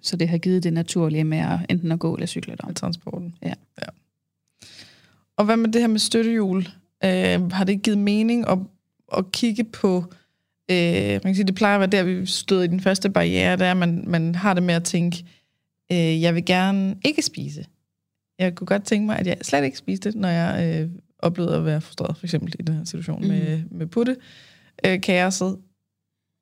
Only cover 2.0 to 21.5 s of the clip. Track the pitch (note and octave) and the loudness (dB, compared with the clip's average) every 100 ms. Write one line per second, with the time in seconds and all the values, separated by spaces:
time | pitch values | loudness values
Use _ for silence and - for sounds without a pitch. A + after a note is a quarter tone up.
2 | E3 - F#3 - - - - - - E3+ | -2 -2 -6 -8 -10 -12 -12 -8 -6 -6
3 | - - F3 E3+ F3 - _ - - - | -8 -12 -12 -10 -10 -10 _ -14 -14 -14
4 | _ _ _ _ _ _ - - - _ | _ _ _ _ _ _ -20 -20 -20 _
5 | _ _ _ - G#3 A3+ A3+ A3+ A#3+ G#3+ | _ _ _ 0 2 2 2 4 4 2
6 | - A3+ A3+ A3+ G3 F#3 F3+ - _ _ | 2 2 2 2 2 0 -2 -8 _ _
7 | G3 F#3 F#3 F3+ F3+ F#3 G3 G3+ G#3+ G#3 | 0 2 2 2 0 0 0 0 0 2
8 | G3+ G#3 A3+ A#3+ A3+ F#3 F#3+ _ _ _ | 2 2 2 2 0 0 -2 _ _ _
9 | _ - F#3+ - A#3+ G#3+ A3+ - G#3 F3+ | _ -4 -4 -2 0 0 -4 0 0 2
10 | F3 - _ _ _ _ - F3+ E3+ E3+ | -2 -10 _ _ _ _ -2 2 2 2
11 | - G3+ F#3+ F#3+ G3 F#3+ G#3 G3+ F#3+ G3+ | 2 0 0 2 2 2 2 4 4 2
12 | F3+ F#3 F#3 - - F#3+ F3+ F3+ F#3+ F#3+ | 2 0 -2 -4 0 2 2 2 2 2
13 | G3 G3 E3+ F#3 F#3 F3+ F#3 F#3 F3 E3+ | 2 2 2 2 2 4 2 2 2 0
14 | - E3+ E3 E3+ G3+ F3+ F3+ E3+ E3+ F3 | 0 0 0 0 2 2 2 0 0 0
15 | F3 E3+ - _ _ _ _ _ - F3+ | 0 -2 -8 _ _ _ _ _ -2 0
16 | E3 D#3+ E3+ E3+ F3 F3+ F#3+ G3 F#3+ F#3+ | 2 2 2 2 2 2 2 2 0 0
17 | C#4 D4+ - - C#3+ D3 - _ _ _ | -2 0 -2 -4 -10 -10 -14 _ _ _
18 | _ _ _ - F#3 F3 F3+ G3 G3+ G#3+ | _ _ _ -4 -2 -2 -2 -2 0 0
19 | G#3+ G#3+ F#3 F3 - C#4 C4+ C4+ - F#3+ | 0 -2 -2 -4 -2 0 0 -4 -6 -4
20 | G#3 A3 F#3+ E3+ E3+ - E3+ D#3+ D#3+ F3 | -4 -2 0 0 0 0 0 -2 -4 -8
21 | - _ E3+ F3 E3+ | -18 _ -4 -2 -2